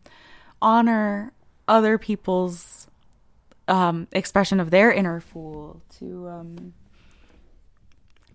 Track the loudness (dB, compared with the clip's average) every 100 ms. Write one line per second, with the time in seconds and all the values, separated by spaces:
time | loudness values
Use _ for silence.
0 | -20 -20 -20 -20 -20 -2 2 4 4 2
1 | 0 -4 -8 -16 _ _ 2 2 4 0
2 | -2 -6 -2 -2 -2 -6 -8 -8 -10 _
3 | _ _ _ _ _ _ -2 2 2 -2
4 | -4 -4 -2 0 2 0 2 4 6 4
5 | 0 -4 -10 -16 -16 -16 -18 -20 -20 -18
6 | -16 -14 -14 -16 -16 -18 -18 -20 -20 _
7 | -20 -20 _ -20 _ _ _ _ -20 -20
8 | _ _ _